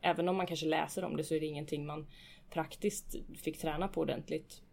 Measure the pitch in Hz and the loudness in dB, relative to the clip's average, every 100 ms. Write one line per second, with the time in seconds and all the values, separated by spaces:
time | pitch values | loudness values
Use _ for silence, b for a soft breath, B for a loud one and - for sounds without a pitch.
0 | 180 170 175 190 180 165 156 156 151 - | 4 4 4 4 2 0 2 4 2 0
1 | 180 151 156 160 156 147 147 147 147 151 | -2 -2 0 0 0 -2 -2 -2 -2 -4
2 | 156 B B B B - 156 - 208 202 | -8 B B B B -2 -2 0 0 0
3 | - - - - - 156 165 151 190 185 | -6 -6 -6 -4 -4 -2 0 2 0 2
4 | 156 - 147 160 - - - | 2 0 -2 -4 -4 -16 -18